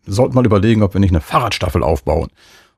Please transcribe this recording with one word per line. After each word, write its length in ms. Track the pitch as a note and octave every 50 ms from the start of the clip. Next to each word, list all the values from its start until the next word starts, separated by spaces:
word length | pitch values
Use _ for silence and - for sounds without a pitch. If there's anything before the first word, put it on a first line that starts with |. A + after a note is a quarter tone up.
| _
„Wir 80 | -
sollten 220 | G2+ G#2 C3 B2+ B2
mal 100 | B2+ A#2+
überlegen, 380 | G2+ G#2+ G2 F#2+ A#2 A2+ G#2+
ob 100 | G#2 F#2+
wir 80 | - F#2+
nicht 120 | G2+ F#2
eine 100 | E2+ D#2
Fahrradstaffel 600 | - - - D3+ B2 A2 - - - - - -
aufbauen.“ 460 | A1 D2+ E2 D2+ - - D#2 E2 - - - _ _ - - - _ _ _